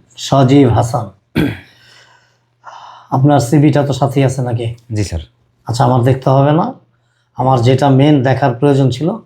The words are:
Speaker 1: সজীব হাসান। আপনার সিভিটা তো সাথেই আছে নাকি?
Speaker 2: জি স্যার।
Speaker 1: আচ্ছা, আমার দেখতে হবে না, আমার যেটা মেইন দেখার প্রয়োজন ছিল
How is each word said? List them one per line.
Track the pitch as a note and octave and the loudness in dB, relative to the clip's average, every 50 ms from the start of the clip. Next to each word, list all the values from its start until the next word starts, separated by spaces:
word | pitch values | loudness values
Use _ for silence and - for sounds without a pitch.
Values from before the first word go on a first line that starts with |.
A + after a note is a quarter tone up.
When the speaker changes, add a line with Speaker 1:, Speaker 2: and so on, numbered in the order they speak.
| _ _ _ | _ _ _
Speaker 1:
সজীব | - - - C#3 C3+ C3+ B2 C#3 C#3+ C3+ A#2 | -12 -6 -2 0 2 2 4 4 4 4 4
হাসান। | A2 A#2 A#2+ - - B2 G#2+ G2 - _ _ _ - - D#3 - G#2 - - - _ _ _ _ - _ _ _ _ _ _ _ _ _ _ _ _ _ - - - - - - - - - - | 2 0 -2 -2 -4 -6 -8 -10 -16 _ _ _ -4 -4 -4 -4 -6 -10 -18 -20 _ _ _ _ -20 _ _ _ _ _ _ _ _ _ _ _ _ _ -20 -20 -20 -20 -20 -20 -20 -20 -12 -6
আপনার | C#3 C3 C3+ D3 D3 C#3 | -2 0 2 2 2 2
সিভিটা | - - E3 D3 C#3+ D#3 C#3 D3 C#3 | 0 0 2 2 2 2 2 0 -2
তো | C#3 | -2
সাথেই | C3 - - - - C#3 C3+ | -2 -2 -4 -2 0 0 0
আছে | C3 - C#3 | -2 -2 -4
নাকি? | B2 B2 A#2+ A#2 A#2 A2+ - - _ - | -6 -6 -6 -6 -6 -8 -10 -12 _ -8
Speaker 2:
জি | A2 G#2 G2+ | -6 -6 -6
স্যার। | - E2+ D#2+ D#2 - _ _ _ _ _ _ _ | -6 -6 -10 -10 -12 _ _ _ _ _ _ _
Speaker 1:
আচ্ছা, | - A#2 - B2+ | -6 -2 0 0
আমার | B2 B2+ B2+ | 0 2 2
দেখতে | A#2 C3+ C3 C3+ - C#3+ | 2 0 0 0 0 0
হবে | C3 C#3 C#3 D3 | 2 2 2 2
না, | D3+ D#3+ G3+ B3 C4+ - _ _ _ _ _ _ _ _ _ _ _ | 0 0 -2 -4 -8 -14 _ _ _ _ _ _ _ _ _ _ _
আমার | - B2+ C3 C3 A#2+ | -4 -2 0 0 2
যেটা | A#2 B2+ C3+ C3 C#3+ C#3 | 2 2 2 2 2 2
মেইন | C3+ C3 C#3 D3+ D3+ C#3 | 2 4 4 4 2 2
দেখার | A#2+ C3+ B2+ B2 C#3+ C3+ A2+ | 2 0 0 0 -2 -2 -2
প্রয়োজন | A#2 C#3+ C#3+ C#3 C3+ C#3 B2+ | 0 0 0 2 2 0 0
ছিল | A#2 A#2+ D3 F3 A3+ - - | -2 -4 -6 -6 -6 -8 -12